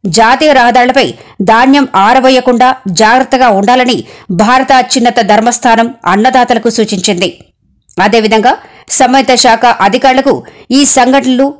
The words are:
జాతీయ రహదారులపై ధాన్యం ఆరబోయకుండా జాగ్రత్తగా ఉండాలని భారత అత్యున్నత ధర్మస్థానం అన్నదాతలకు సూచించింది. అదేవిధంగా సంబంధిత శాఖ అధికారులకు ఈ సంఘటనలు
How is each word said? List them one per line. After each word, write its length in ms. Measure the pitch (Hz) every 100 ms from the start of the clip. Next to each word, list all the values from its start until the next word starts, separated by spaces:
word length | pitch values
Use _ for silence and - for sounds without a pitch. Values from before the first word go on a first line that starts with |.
| 202
జాతీయ 460 | 170 226 254 311
రహదారులపై 540 | 269 240 240 247 262 180 - - _
ధాన్యం 460 | 190 220 269 285 269 -
ఆరబోయకుండా 720 | 202 254 254 262 247 240 254 254 196 170
జాగ్రత్తగా 480 | 214 254 254 262 247
ఉండాలని 480 | 196 202 254 254 196 - - -
భారత 400 | 175 214 262 262
అత్యున్నత 460 | 262 247 262 240 233
ధర్మస్థానం 680 | 214 214 226 240 254 226 233 - -
అన్నదాతలకు 640 | 190 240 254 247 226 226
సూచించింది. 640 | 226 220 196 180 180 170 - _ _ _ _ _ -
అదేవిధంగా 500 | 202 226 214 220 220 349 - - -
సంబంధిత 440 | - 254 262 269 247
శాఖ 300 | 254 226 247
అధికారులకు 760 | - 190 240 269 262 - 131 - - -
ఈ 140 | 262 285
సంఘటనలు 680 | - 247 269 254 254 277